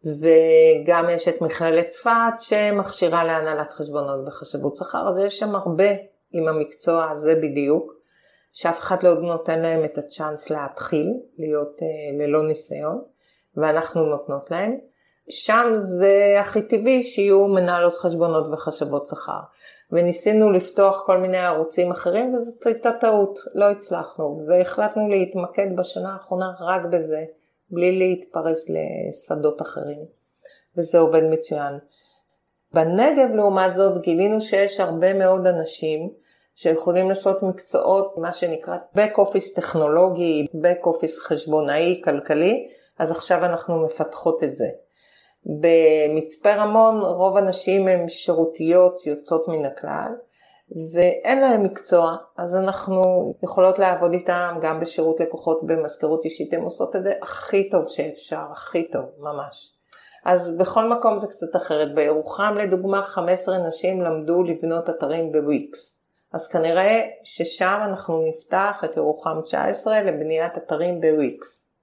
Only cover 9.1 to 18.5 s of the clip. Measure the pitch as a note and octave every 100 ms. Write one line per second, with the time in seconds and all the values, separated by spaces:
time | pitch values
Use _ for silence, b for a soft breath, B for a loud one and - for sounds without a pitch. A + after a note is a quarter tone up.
9.1 | D#3+ E3+ E3 E3 E3 E3 D#3+ D#3 D3+ D3
10.1 | - D3+ D3+ - D3+ C#3 - - D#3 D#3+
11.1 | B3 - - D#3 D3+ D3 - D#3+ D#3 D3
12.1 | C#3+ D3 D3+ D#3 D3+ - D3 D3+ G#3 -
13.1 | _ _ _ _ - D#3 D3+ D#3+ E3+ D#3
14.1 | C#3+ - C#3 - E3+ G#3 C4+ - _ _
15.1 | _ - - - A3 A#3+ A3 G3 F3+ G3
16.1 | G3 G3+ G3+ G3+ G#3+ G#3+ A3 A3+ B3+ A#3+
17.1 | - G3+ G3 G3+ G3 F3 F3 F3 E3+ F3+
18.1 | E3 E3 D#3+ D3+